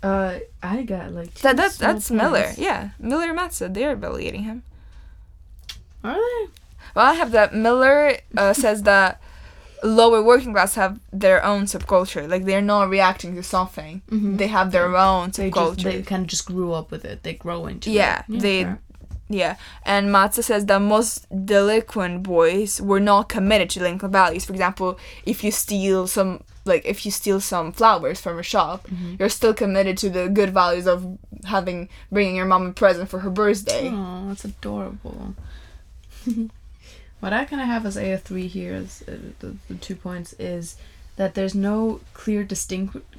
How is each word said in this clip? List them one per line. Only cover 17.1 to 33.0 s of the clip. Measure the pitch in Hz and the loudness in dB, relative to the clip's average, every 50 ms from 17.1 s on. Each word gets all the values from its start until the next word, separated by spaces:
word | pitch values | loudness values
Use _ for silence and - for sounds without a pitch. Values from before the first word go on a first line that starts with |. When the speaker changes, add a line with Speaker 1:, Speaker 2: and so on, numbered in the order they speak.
| 101 - - | -14 -12 -10
Speaker 1:
They | 165 - | -12 -12
grow | - - 170 175 170 165 | -10 -10 -10 -8 -8 -8
into | 160 185 - - 214 | -10 -12 -8 -4 0
Speaker 2:
Yeah, | 214 208 190 120 85 - | 2 4 4 2 2 -2
Speaker 1:
it. | - - | -4 -6
Yeah, | 220 208 | -4 -2
Speaker 2:
they | 202 202 190 190 180 | 0 0 0 0 -2
Speaker 1:
fair. | 175 196 - - - - - - - - - - - | -4 -6 -8 -12 -18 -20 -20 -18 -16 -16 -14 -10 -6
Speaker 2:
Yeah, | 208 190 175 160 185 - - - - - - | -2 -2 -2 -2 -2 -6 -12 -18 -20 -8 -2
and | - 202 202 202 202 | 0 2 2 2 4
Matza | 202 196 196 208 202 - 233 | 6 6 6 6 4 0 0
says | - 220 208 202 | 0 0 0 2
that | 202 196 196 | 4 4 4
most | 202 208 214 220 233 226 - - - - - 190 190 | 4 4 4 4 2 0 -4 -8 -10 -10 -8 -6 -2
delinquent | 196 208 196 202 208 214 220 220 - - 214 185 175 175 180 185 | 2 4 4 6 6 4 2 0 0 -4 -4 -4 -4 -4 -6 -6
boys | 190 175 170 165 165 180 196 214 196 - - | 0 4 4 4 6 4 2 0 -2 -4 -4
were | 196 196 196 196 | 0 2 2 4
not | 202 208 202 202 208 - | 6 6 6 4 4 2
committed | - 220 190 196 220 208 180 165 | -2 0 2 4 4 4 2 0
to | - 180 | -2 -2
delinquent | 180 175 175 190 196 196 196 | -2 -2 -2 -4 -4 0 4
values. | 196 185 175 - 185 - | 4 4 4 2 -2 -6
For | - 190 | -8 -4
example, | 190 185 175 190 - 185 185 - - - - - - - | -2 -2 -2 -2 -2 -4 -4 -4 -6 -10 -18 -20 -8 -6
if | - 240 - - | -6 -4 -2 -2
you | 208 | -2
steal | 214 - - - 208 196 190 196 190 185 185 | -2 -2 -4 -4 -2 -2 0 2 2 2 0
some, | 185 - 214 190 190 180 - - - - - - | 0 0 0 0 0 -2 -6 -12 -18 -20 -8 0
like, | 196 175 160 - | 2 2 2 2
if | - 202 - - | -2 -6 -6 -6
you | 208 | -6
steal | 196 - - 208 196 196 | -8 -4 -2 0 0 0
some | 196 - 196 175 160 160 175 | -2 -2 -4 -4 -4 -6 -2
flowers | - 233 226 208 170 175 - 175 - | 2 4 4 4 4 0 -4 -6 -6
from | - 185 170 170 | -6 -8 -8 -8
a | 180 | -8
shop, | - - 202 165 151 180 190 - | -2 0 0 0 0 -2 -8 -10
Speaker 1:
Mm-hmm. | - 190 175 180 175 180 185 | -10 -10 -8 -8 -8 -4 -2
Speaker 2:
you're | 190 208 | -2 -2
still | - - - 220 214 | 0 2 2 2 2
committed | - 202 196 190 196 196 190 185 196 | 2 0 0 2 2 0 0 0 -2
to | - 196 | -4 -4
the | 180 180 180 185 | -2 -2 -2 0
good | 202 208 202 190 185 | 2 2 2 4 4
values | 190 175 175 175 180 180 | 2 2 2 2 0 2
of | 185 180 180 185 180 185 - - - - - - | 2 0 0 -2 -6 -12 -14 -16 -18 -20 -16 -8
having, | 190 214 196 175 185 180 175 175 - - - - - 196 | -4 -2 -2 -2 -2 -4 -6 -8 -12 -14 -20 -12 -4 0
bringing | 208 202 185 180 | 0 0 2 0
your | 185 185 | -2 2
mom | 185 185 185 185 180 | 2 4 2 2 0
a | 180 | 0
present | - 208 196 175 170 | 4 4 4 4 2